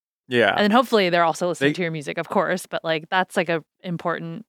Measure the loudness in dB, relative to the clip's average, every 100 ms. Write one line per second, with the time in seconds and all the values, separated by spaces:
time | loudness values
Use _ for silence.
0 | _ _ _ 2 4 4 4 4 4 2
1 | 2 2 2 0 -2 0 0 0 -4 -6
2 | -8 -8 -2 -2 0 -4 -6 -8 -4 -4
3 | -2 -2 0 -2 -2 -2 -4 _ -8 -6
4 | -4 -6 -8 -14